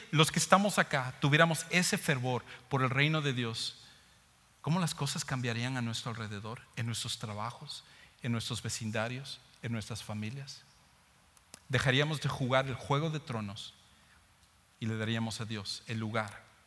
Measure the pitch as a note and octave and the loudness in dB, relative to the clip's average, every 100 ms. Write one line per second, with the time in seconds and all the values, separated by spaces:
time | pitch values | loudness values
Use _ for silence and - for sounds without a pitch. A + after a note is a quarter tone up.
0 | - D3 D#3+ E3+ - F#3+ G3+ - E3 C#3+ | 2 6 6 4 6 6 6 2 2 0
1 | B2+ - C#3+ D3+ E3 D#3 - F3+ F3 - | -2 0 4 6 6 4 2 2 4 2
2 | - C3 B2+ A#2+ - - - C3 C3 C3 | 2 0 0 -2 -4 -16 -2 0 2 4
3 | D3 D#3+ C#3+ B2 A#2 A2+ - - - - | 4 4 0 0 -2 -4 -6 -8 -18 -20
4 | - - _ _ - _ C#3 F#3 E3 - | -20 -20 _ _ -20 _ 0 0 0 -2
5 | C#3 E3 - C3 B2 A2+ B2 C3 A#2 A2 | -4 -4 -4 -2 -2 -2 -2 -2 -2 -4
6 | B2 A2+ G#2+ G#2 G#2+ B2 - - A#2 A2 | -4 -6 -6 -8 -8 -12 -10 -6 -4 -4
7 | A#2+ - A2 G#2 A2+ - D3 - - - | -4 -6 -6 -6 -6 -8 -12 -14 -16 -20
8 | - - B2 A#2 - A#2 A2+ - A2 A2 | -20 -8 -2 -2 -2 -6 -6 -6 -4 -2
9 | A2+ B2+ C#3 - - - B2+ A2+ - A2 | -2 -4 -10 -14 -16 -10 -6 -6 -6 -8
10 | - G#2+ G#2+ C#3 C#3 - - - - _ | -8 -6 -6 -8 -12 -16 -20 -20 -20 _
11 | _ _ _ - _ - - B2+ C3+ C3 | _ _ _ -20 _ -18 -2 2 4 4
12 | D3+ D3+ C3+ G#2+ B2 C3 C3+ A#2+ - C#3+ | 2 0 -2 -2 2 2 2 -2 0 0
13 | D#3+ D3+ - A2+ G#2 G2+ - - - - | 0 -4 -6 -6 -6 -8 -14 -18 -20 -20
14 | - - _ _ - _ _ - A2 A2 | -20 -20 _ _ -20 _ _ -6 -4 -2
15 | A2 A2+ A2+ G#2+ G#2+ G#2+ F#2+ - - A2 | 0 0 -2 -4 -6 -6 -6 -8 -6 -6
16 | A2 A2+ G#2 - - - | -2 -2 -2 -6 -20 -20